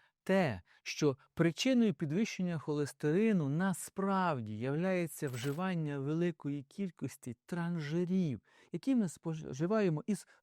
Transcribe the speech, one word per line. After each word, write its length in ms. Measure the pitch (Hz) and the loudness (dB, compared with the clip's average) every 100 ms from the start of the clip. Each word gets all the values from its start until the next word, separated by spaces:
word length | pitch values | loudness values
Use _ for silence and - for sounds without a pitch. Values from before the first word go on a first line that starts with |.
| _ _ - | _ _ 0
те, 360 | 190 165 95 - _ | 2 2 -2 -10 _
що 340 | - - 151 131 _ | -10 0 0 0 _
причиною 600 | - 170 - 262 254 220 | 0 0 2 2 4 4
підвищення 640 | 160 151 165 226 - 180 165 | 2 -2 0 -2 -2 -4 -4
холестерину 920 | - 147 143 - 151 170 226 190 139 | -2 -2 -2 -2 0 4 4 4 2
насправді 1080 | 151 190 180 - - 196 190 180 139 107 107 | 2 0 -2 -6 -4 0 2 2 0 -4 -4
являється 720 | 127 147 185 185 170 - 147 | -2 0 0 0 -2 -4 -6
вживання 720 | 123 135 143 185 175 151 143 | -4 -4 -2 -2 -2 -2 -2
великої 640 | 135 160 175 160 143 143 | -2 0 0 -2 -4 -6
кількості 720 | 135 - 196 - 135 - - 117 - | -8 -6 -6 -6 -8 -8 -12 -12 -8
транжирів, 960 | 175 170 175 143 165 175 190 170 110 _ _ - | -4 -2 -2 -2 -2 0 2 2 -2 _ _ -10
які 240 | 175 - 254 | -6 2 2
ми 140 | 185 | 2
споживаємо 920 | - 165 160 139 139 170 220 196 151 - | -2 -6 -6 -6 -2 0 2 2 2 0
із 200 | 196 - _ | -4 -4 _